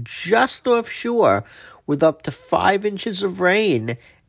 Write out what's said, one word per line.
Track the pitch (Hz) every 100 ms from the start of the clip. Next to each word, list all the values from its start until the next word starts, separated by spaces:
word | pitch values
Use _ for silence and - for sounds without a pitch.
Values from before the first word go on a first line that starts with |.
just | 117 - 170 220 254 - 262
offshore | 233 233 - 233 240 160 98 - - - - -
with | 147
up | 160 -
to | -
five | - - 165 190 196
inches | 208 196 233 190
of | 202 175
rain | 180 196 220 127 113 117 - _